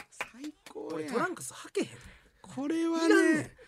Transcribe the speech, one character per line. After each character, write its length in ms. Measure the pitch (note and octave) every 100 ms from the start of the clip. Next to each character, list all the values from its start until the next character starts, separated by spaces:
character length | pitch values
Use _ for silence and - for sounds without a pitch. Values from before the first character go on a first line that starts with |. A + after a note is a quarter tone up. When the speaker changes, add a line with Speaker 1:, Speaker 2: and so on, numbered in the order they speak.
| -
Speaker 1:
最 440 | - - A#3 D4+ - -
高 100 | -
や。 120 | D4+
Speaker 2:
俺 80 | E4
ト 160 | - A#3
ラ 80 | F4+
ン 80 |
ク 80 | -
ス 100 | -
履 180 | - -
け 100 | G4
へ 20 |
ん。 40 | - - - - _ _
Speaker 1:
こ 240 | F#3 - D4
れ 180 | D#4+ E4
は 100 | E4
ね、 60 |
Speaker 2:
い 40 | E4
ら 60 |
ん 200 | E4 E4
ね 60 | D#4
ん、 100 | - -